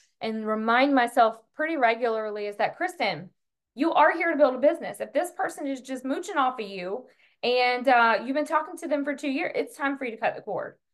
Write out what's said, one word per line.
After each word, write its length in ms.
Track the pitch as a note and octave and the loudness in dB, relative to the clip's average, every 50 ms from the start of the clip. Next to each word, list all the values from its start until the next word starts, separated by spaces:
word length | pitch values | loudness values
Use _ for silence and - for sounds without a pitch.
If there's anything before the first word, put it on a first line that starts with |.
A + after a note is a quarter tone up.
| _ _ _ - | _ _ _ -10
and 280 | - A3+ A3 A3 G#3+ G#3+ | -8 -6 -6 -4 -4 -2
remind 480 | A3 G#3+ A3 A3+ A#3 B3 C4+ C#4+ C#4 | -2 -2 0 2 4 4 4 4 4
myself 420 | C4 A#3+ A#3+ - B3+ A#3 A3 A3 - - _ _ | 4 2 2 4 4 4 4 2 -2 -10 _ _
pretty 240 | - D4+ D#4+ E4 D4 | -4 -4 -2 0 2
regularly 720 | B3 A3+ A3+ A#3 B3 A#3 A3 A3 A3 G#3+ G#3 G#3 G#3 G#3 | 2 2 2 2 0 -2 0 -2 -4 -4 -6 -6 -6 -6
is 80 | G3+ - | -4 -2
that, 180 | G#3+ - - | -2 -2 -2
"Kristen, 540 | - E4 F#4 F4+ - B3 G3+ E3+ D3 F#3 - _ _ _ _ _ _ _ _ _ | -2 -6 -6 -4 -2 -2 -2 -2 -4 -8 -14 _ _ _ _ _ _ _ _ _
you 180 | - D4 E4 - | -2 0 2 4
are 180 | - D4 E4 | 6 6 6
here 200 | F#4 E4 F4 E4+ | 4 2 0 0
to 60 | D#4+ C4+ | 2 4
build 180 | D4 C4 B3+ | 4 4 4
a 20 | A#3+ | 4
business. 420 | C4 D4+ E4 D#4+ A3+ G3 G3+ - | 4 4 4 2 -2 -8 -10 -8
If 140 | G#3+ G#3+ - | -8 -4 -2
this 180 | C#4 F4 F4 - | -2 -2 -2 -4
person 340 | - F#4+ - E4+ - D#4 C4+ | -4 -6 -6 -6 -6 -8 -8
is 140 | C4+ B3+ | -8 -8
just 220 | A#3 - C4 B3 B3+ | -8 -10 -10 -8 -6
mooching 340 | C4 C#4 F4+ F4+ G#4 F#4+ D4+ | -4 -4 -4 -6 -4 -2 0
off 220 | C4 B3+ B3+ A#3+ | 0 0 -2 -4
of 60 | G#3+ | -8
you 400 | G3 G3 F#3+ F3 F#3 G3+ B3+ B3+ - _ _ _ _ _ _ - | -10 -10 -10 -8 -8 -8 -8 -10 -12 _ _ _ _ _ _ -2
and, 440 | A#3+ B3 B3 B3 B3 B3 B3 B3 C4+ | 0 2 2 2 2 0 0 2 4
uh, 300 | B3+ A#3+ A#3 A3+ A3 G3 A3+ | 6 6 6 6 4 2 0
you've 100 | B3 C4+ | -2 -2
been 120 | D4+ D4+ | -2 -2
talking 320 | D4+ D#4+ D#4 D#4 F#4 E4+ - | 0 0 -2 -2 -4 -8 -10
to 100 | F4 C#4+ | -6 -4
them 160 | D4 C#4+ C#4+ | -2 -2 -2
for 120 | D4 C#4 | -2 -4
two 140 | C#4+ - C#4+ | -4 -4 -4
years, 220 | C4 D4+ F4+ - - | -4 -4 -4 -4 -4
it's 240 | - C#4 C4+ - - | -4 -6 -6 -6 -6
time 220 | D4 C#4 C#4 C4+ | -4 -4 -4 -4
for 60 | C#4 | -6
you 60 | A#3+ | -8
to 60 | A3 A3 | -6 -4
cut 180 | A3+ G3+ - | -4 -4 -4
the 60 | - | -4
cord." 380 | - G#3+ F#3+ - - - - _ _ _ | -6 -8 -6 -6 -6 -8 -12 _ _ _